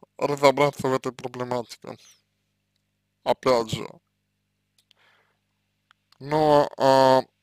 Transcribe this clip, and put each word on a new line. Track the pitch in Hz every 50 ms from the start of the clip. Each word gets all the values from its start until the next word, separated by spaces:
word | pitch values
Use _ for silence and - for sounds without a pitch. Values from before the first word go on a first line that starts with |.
| _ _ _
разобраться | - 127 139 147 139 143 139 131 135 147 143 139 - -
в | 135 131
этой | 131 - 131
проблематике. | 120 - 131 131 123 123 123 123 123 123 113 - - - - - 123 - _ _ _ _ _ _ _ _ _ _ _ _ _ _ _ _ _ _ _ _ _ _ _ _ -
Опять | - 123 - - 135 127 117 117 110
же. | - 113 104 - - _ _ _ _ _ _ _ _ _ _ _ _ _ _ _ _ _ _ _ _ _ _ _ _ _ _ _ _ _ _ _ _ _ _ _ _ _ _ _ _ _ _ _ _ -
Но, | 135 139 151 156 156 151 147 147 147 - -
а, | - - 135 135 135 135 131 131 131 - - _ _